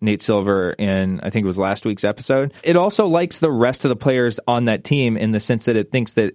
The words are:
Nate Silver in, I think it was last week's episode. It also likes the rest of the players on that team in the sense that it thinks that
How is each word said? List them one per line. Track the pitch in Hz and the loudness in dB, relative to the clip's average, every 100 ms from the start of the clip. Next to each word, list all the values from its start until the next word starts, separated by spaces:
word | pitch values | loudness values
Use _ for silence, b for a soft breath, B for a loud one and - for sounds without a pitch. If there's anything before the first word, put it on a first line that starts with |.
Nate | 110 104 | -2 -2
Silver | - 104 98 98 90 | 0 0 2 0 0
in, | - 101 95 95 92 | -2 -2 0 0 -4
I | 98 | -4
think | 113 | -2
it | 98 | -2
was | 92 | -2
last | 95 98 | -2 -2
week's | 117 101 | -4 -2
episode. | 104 104 - 135 139 B | -4 -4 -2 -2 -2 B
It | - 175 | 0 2
also | 190 - 202 | 2 2 2
likes | 170 175 - | 2 0 -2
the | 160 | 0
rest | 123 120 131 | 2 2 2
of | 139 | -2
the | 117 | 0
players | 143 127 120 107 - | 0 2 0 -2 0
on | 120 120 | 0 2
that | 107 | -2
team | - 143 123 110 | 0 0 2 0
in | 110 | 0
the | 107 | 0
sense | - 117 | 0 -2
that | - | 0
it | 113 101 | 0 0
thinks | 131 113 | -2 0
that | - 104 | 0 0